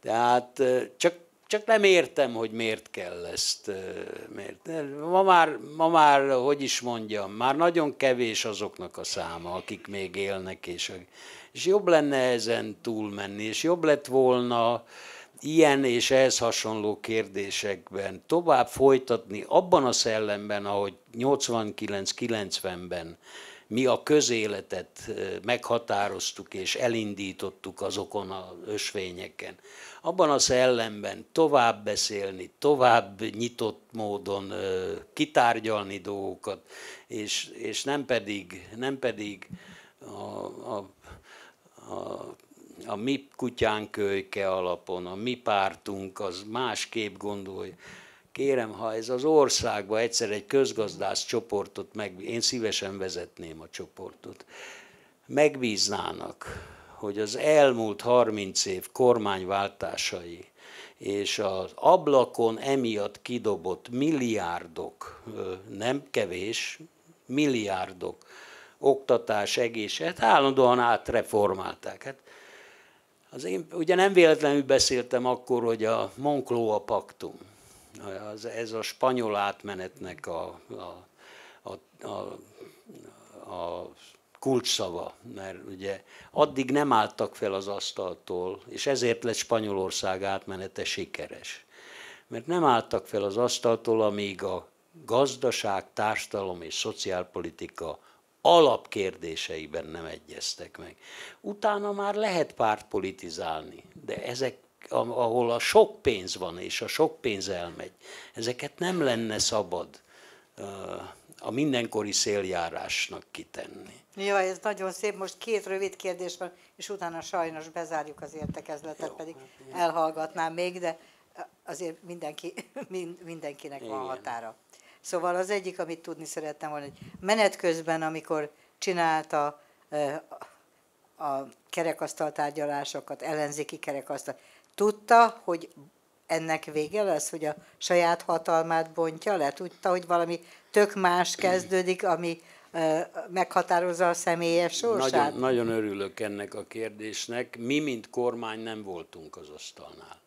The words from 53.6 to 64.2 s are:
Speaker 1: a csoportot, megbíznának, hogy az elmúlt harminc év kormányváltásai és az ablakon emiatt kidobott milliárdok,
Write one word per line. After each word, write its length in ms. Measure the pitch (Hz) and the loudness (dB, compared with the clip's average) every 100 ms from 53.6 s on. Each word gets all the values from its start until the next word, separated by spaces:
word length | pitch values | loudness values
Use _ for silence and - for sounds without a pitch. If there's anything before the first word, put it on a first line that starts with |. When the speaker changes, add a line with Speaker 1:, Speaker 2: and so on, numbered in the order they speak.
Speaker 1:
a 80 | 80 | -16
csoportot, 760 | - 92 - 92 - - - - - - - - - _ _ _ | -14 -14 -12 -16 -14 -18 -18 -20 -18 -18 -18 -20 -20 _ _ _
megbíznának, 1400 | 131 151 139 123 101 98 101 87 85 82 - - - - - - | 4 4 4 -2 0 -2 -2 -4 -6 -10 -12 -14 -12 -14 -20 -20
hogy 240 | - 104 101 | -10 -6 -4
az 180 | 107 123 | -4 0
elmúlt 640 | 151 156 143 120 110 101 | 6 8 8 6 0 -2
harminc 640 | 120 123 113 107 98 92 | 4 6 6 2 -2 -2
év 280 | - 92 - | -2 -2 -6
kormányváltásai 1500 | - 123 120 104 95 92 98 98 - - 101 - 95 87 85 - _ - - - _ | 2 6 6 2 -2 0 0 0 -4 -8 -4 -4 -4 -10 -16 -18 _ -20 -20 -20 _
és 420 | - 101 98 - | -2 -2 0 0
az 320 | 101 95 95 | 0 -2 -6
ablakon 840 | - 143 180 151 139 120 - 117 113 | 2 6 6 8 4 4 2 0 0
emiatt 640 | 135 139 120 104 101 - | 0 0 2 0 -4 -6
kidobott 680 | - 123 110 98 85 90 - | -8 -4 -2 -2 -2 -6 -6
milliárdok, 1300 | 123 147 156 | -2 0 2